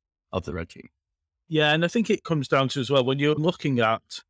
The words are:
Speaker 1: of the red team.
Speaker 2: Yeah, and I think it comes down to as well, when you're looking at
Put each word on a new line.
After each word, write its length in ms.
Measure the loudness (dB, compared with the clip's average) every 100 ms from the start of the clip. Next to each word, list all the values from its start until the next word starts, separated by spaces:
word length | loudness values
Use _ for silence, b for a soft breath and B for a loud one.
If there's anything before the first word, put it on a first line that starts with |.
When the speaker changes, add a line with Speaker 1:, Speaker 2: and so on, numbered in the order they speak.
| _ _ _
Speaker 1:
of 120 | -8
the 100 | -6
red 140 | -8 -12
team. 200 | -16 -20 _ _ _ _ _ -6
Speaker 2:
Yeah, 260 | 0 2
and 100 | 2
I 40 | 2
think 200 | 0 0
it 160 | -2
comes 240 | -2 -4 0
down 200 | 2 2
to 100 | -2
as 100 | 0
well, 140 | 2
when 140 | 2 0
you're 160 | 0
looking 440 | 0 0 -2 -2 2
at 440 | 2 0 -6 -18 -4